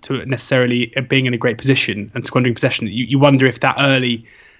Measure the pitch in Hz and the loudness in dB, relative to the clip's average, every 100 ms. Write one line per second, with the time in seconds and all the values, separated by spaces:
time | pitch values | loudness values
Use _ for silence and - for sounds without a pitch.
0 | - 131 131 120 - 131 123 123 120 135 | -8 -8 -6 -6 0 0 2 0 -2 -6
1 | 127 135 127 117 123 110 131 131 - 101 | -2 0 0 -2 -2 -2 0 0 0 -6
2 | 104 120 - 131 123 113 113 - 107 110 | -8 -8 -2 0 0 2 0 0 -6 -6
3 | 117 139 143 135 131 - 135 135 139 131 | -2 4 6 6 4 2 -2 2 2 2
4 | 127 117 - - - | 0 -4 -8 -20 -20